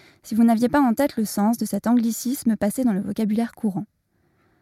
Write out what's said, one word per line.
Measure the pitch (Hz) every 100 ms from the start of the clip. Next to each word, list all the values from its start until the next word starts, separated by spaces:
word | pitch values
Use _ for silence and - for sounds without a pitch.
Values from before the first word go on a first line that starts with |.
| - _
si | -
vous | 220
n'aviez | 233 220 240
pas | 285
en | 254
tête | 220 285 -
le |
sens | 214 - 208 233
de | 220
cet | 202 220
anglicisme | 240 226 220 240 277 233 208
passé | 202 226
dans | 254
le | 190
vocabulaire | - 202 214 214 233
courant. | - 214 185 - _ _ _ _ _ _ _